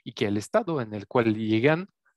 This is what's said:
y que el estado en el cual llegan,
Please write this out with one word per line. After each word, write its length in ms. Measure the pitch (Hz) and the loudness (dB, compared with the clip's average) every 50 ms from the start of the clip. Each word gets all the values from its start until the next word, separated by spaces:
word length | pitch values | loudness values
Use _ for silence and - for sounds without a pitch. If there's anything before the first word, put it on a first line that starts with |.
| _ | _
y 100 | - - | -16 -4
que 120 | - 113 | -4 -2
el 120 | 101 101 | -2 -2
estado 420 | 107 104 - - 220 233 175 165 139 | -4 -4 0 -2 0 0 0 -4 -4
en 140 | 113 107 107 | -4 -6 -8
el 120 | 104 101 | -10 -10
cual 300 | - - 127 113 113 107 | 0 0 2 2 2 0
llegan, 540 | 110 110 107 110 110 120 147 160 170 190 - _ _ _ _ _ | 0 0 0 2 4 4 2 2 2 -2 -10 _ _ _ _ _